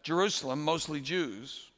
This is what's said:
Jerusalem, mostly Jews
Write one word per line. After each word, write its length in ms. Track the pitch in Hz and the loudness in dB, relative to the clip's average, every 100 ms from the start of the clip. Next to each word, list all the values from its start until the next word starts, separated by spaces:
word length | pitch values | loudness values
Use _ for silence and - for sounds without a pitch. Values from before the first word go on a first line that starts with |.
Jerusalem, 600 | - 170 202 - 139 135 | 2 4 4 2 0 0
mostly 360 | 151 165 - 151 | 2 0 0 -4
Jews 720 | 135 180 147 98 135 - - | -2 0 0 -4 -12 -14 -16